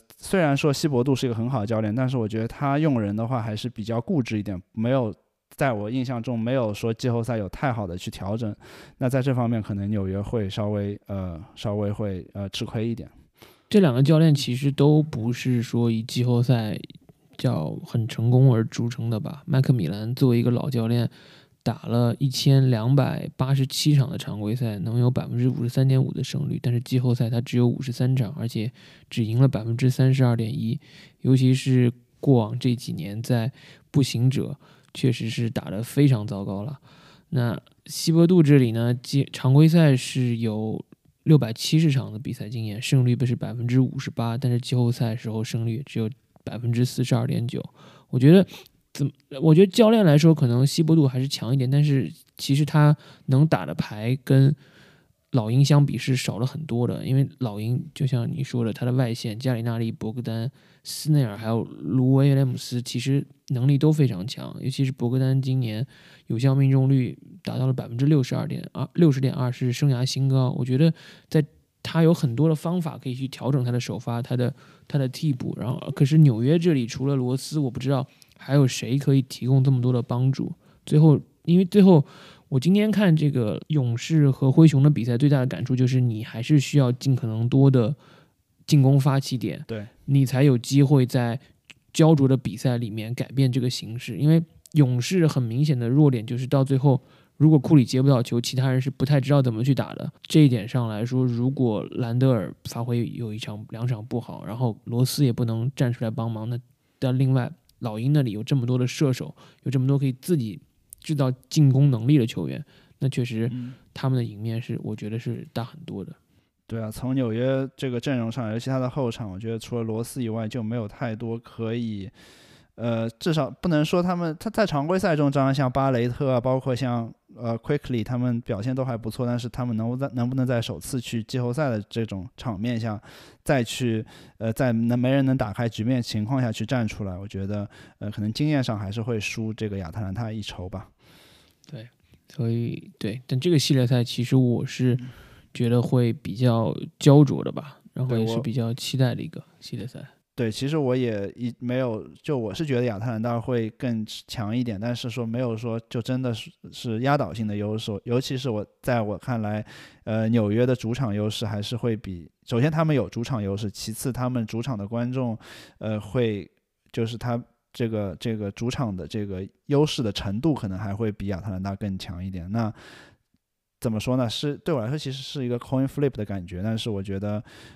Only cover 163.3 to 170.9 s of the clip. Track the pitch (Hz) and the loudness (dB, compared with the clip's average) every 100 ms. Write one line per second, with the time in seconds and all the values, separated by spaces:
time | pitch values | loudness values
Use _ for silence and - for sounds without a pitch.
163.3 | 117 98 101 107 - - 110 135 120 127 | -4 -4 -4 -6 -8 -10 -8 -6 -4 -4
164.3 | 123 110 113 131 107 101 117 120 127 123 | -4 -4 -6 -6 -8 -6 -6 -4 -4 -4
165.3 | 113 - - - - 110 107 107 127 117 | -6 -12 -20 -20 -10 -8 -6 -4 -2 -2
166.3 | 101 - _ _ _ _ - 113 117 123 | -2 -8 _ _ _ _ -6 -6 -6 -6
167.3 | 120 - _ _ - 117 110 98 80 120 | -6 -8 _ _ -6 -4 -4 -6 -6 -6
168.3 | 110 101 - 120 139 117 92 78 110 101 | -6 -8 -6 -6 -4 -6 -8 -8 -8 -8
169.3 | 92 98 _ - 143 151 - 110 - 101 | -8 -12 _ -2 0 0 0 -4 -4 -6
170.3 | 104 156 127 98 92 101 | -2 -2 -2 -4 -6 -8